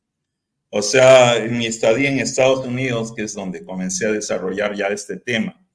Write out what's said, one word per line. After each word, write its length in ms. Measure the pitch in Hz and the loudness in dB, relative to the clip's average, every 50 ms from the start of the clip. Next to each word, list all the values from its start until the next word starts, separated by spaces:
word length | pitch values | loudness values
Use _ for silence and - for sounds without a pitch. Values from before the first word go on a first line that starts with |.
| _ _ _ _ _ _ _ _ _ _ _ _ _ _ | _ _ _ _ _ _ _ _ _ _ _ _ _ _
O 120 | - 104 104 | -6 -6 -4
sea, 540 | - - 131 127 131 131 127 123 120 120 | 0 2 6 8 8 10 8 8 6 4
en 220 | 113 107 113 120 120 | 2 0 -2 -4 -4
mi 80 | 117 | -4
estadía 440 | 113 113 - - 113 113 131 139 139 | -4 -4 0 2 2 2 2 2 0
en 80 | 139 127 | -2 -2
Estados 480 | 113 110 - - 131 135 131 131 127 | -4 -4 -2 0 2 2 2 0 -2
Unidos, 480 | 123 120 127 135 131 120 113 113 110 - | -6 -6 -6 -4 -4 -4 -4 -6 -8 -8
que 80 | - 107 | -10 -10
es 120 | 107 - | -10 -8
donde 300 | 104 98 92 87 82 - | -10 -10 -10 -10 -12 -12
comencé 420 | - 92 92 92 92 92 - 117 | -12 -10 -8 -8 -6 -6 -4 -2
a 60 | 107 107 | -2 -2
desarrollar 600 | 104 104 - 107 95 92 92 95 98 104 104 104 | -2 -4 -4 -6 -4 -4 -4 -4 -4 -4 -4 -4
ya 140 | 101 98 98 | -4 -4 -4
este 280 | 104 101 - - 98 90 | -4 -6 -8 -10 -12 -10
tema 460 | - 123 120 113 107 - - _ _ _ _ | -6 -4 -4 -2 -4 -4 -8 _ _ _ _